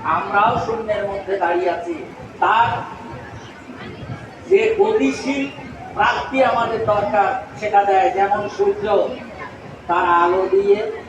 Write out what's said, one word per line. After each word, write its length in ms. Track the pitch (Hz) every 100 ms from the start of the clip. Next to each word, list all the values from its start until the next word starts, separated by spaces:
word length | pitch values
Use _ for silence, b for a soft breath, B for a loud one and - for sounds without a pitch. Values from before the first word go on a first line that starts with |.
আমরাও 540 | 151 170 - 202 208 - 220
শূন্যের 380 | 226 214 202
মধ্যে 320 | 196 196 185 190
দাঁড়িয়ে 340 | 170 175 180
আছি। 240 | 165 - 156 - - - -
তার 280 | - - - - - - - - - - - - - - - - - - - - -
যে 260 | 392 440 415
গতিশীল 680 | 427 427 269 262 254 277 269 - - - -
প্রাপ্তি 500 | - 226 - - 262
আমাদের 420 | 247 226 226 226 214
দরকার, 580 | 208 208 214 190 - - -
সেটা 240 | 214 202
দেয়। 260 | 202 190 -
যেমন 380 | 190 196 208 208 -
সূর্য 520 | 202 196 208 196 - - - - - - - - -
তার 200 | 175 -
আলো 400 | - 349 381 370
দিয়ে 420 | 392 403 208 311 -